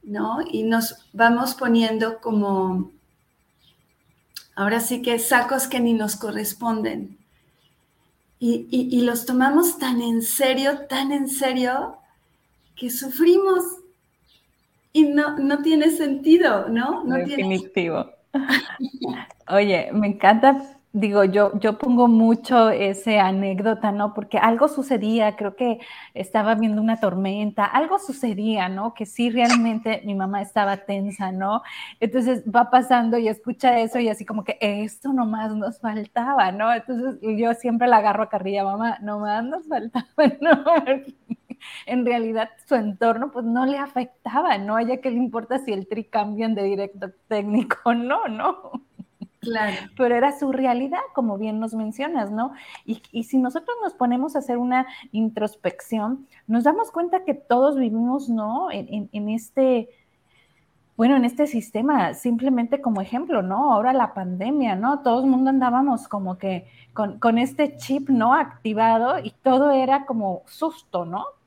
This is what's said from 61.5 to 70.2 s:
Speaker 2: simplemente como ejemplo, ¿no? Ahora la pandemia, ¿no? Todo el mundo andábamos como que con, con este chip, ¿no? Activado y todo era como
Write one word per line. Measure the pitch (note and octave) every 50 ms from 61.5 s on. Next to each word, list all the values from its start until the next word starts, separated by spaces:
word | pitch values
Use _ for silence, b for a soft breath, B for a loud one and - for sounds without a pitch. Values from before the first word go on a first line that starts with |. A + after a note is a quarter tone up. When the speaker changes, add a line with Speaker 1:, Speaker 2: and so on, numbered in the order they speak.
| D4 A#3 G#3+ - _ G#3+ A3+ C#4+ D4+ C4 F#3 D#3+ -
Speaker 2:
simplemente | - - B3 A#3+ A3+ B3+ C#4 C4 A#3+ A#3 A#3 C#4 C#4
como | C#4 B3 A3 G3 G3
ejemplo, | - - A#3+ E4 - E4 A3+ F#3
¿no? | F#3 G3 G#3 C#4 D4 A#3+
Ahora | G3+ G#3+ B3 C4
la | C4+ A#3+ G3+ -
pandemia, | G3+ F#3+ F3+ F3+ F3+ F#3+ A#3 C#4+ D4+ C4 A3+ G3
¿no? | F#3 G#3+ B3 D4 C#4
Todo | C#4 B3+ A#3 B3 C4
el | C4+
mundo | C4 B3+ C4 C4
andábamos | C4+ C4+ C4 B3 A#3+ B3+ C#4 C#4+ B3+ A3+ - -
como | - G3+ F#3+ F#3 F3+ F3+
que | - G3 F#3 F3 b b b b b b b
con, | - A3 G3+ G3 G#3
con | - A#3 A3+
este | A#3 A#3+ C4 C4+ - D4+ C#4+ D4
chip, | - - - C4+ C#4+ C#4 -
¿no? | C4+ A#3 A3 A#3 C4
Activado | D#4+ D4 C#4 - - _ A3 G#3+ G#3 A3+ A3+ A3+ A3+ A#3 B3 D4+ F#4 C4
y | G#3+ - _ _
todo | C4 B3+ B3+ C#4+ D4 C#4
era | C4+ C4 B3+ C4+ C#4+ C#4
como | C#4 C4 A3+